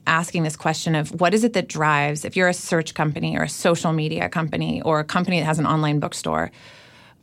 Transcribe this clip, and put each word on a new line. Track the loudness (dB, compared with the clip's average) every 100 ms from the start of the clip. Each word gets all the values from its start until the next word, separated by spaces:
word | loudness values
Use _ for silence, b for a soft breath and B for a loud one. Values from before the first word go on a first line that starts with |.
| 0
asking | 0 0 -2
this | -2 -2
question | -2 -2 0
of | 0 0 2
what | 2
is | 4
it | 2
that | 0 -4
drives, | 0 2 2 2 -2
if | -4 2
you're | 2
a |
search | 2 0 -2 -2
company | -2 -2 0 -2 -2
or |
a | -4
social | 0 0 2 0
media | 0 -2 -2 -2
company | -2 -2 -2 -2 -2
or | 0 0
a |
company | 0 -2 0 0
that | 0
has | 0
an | 2
online | 2 2 0
bookstore, | -2 -6 -2 -2 -2 B B B B B B B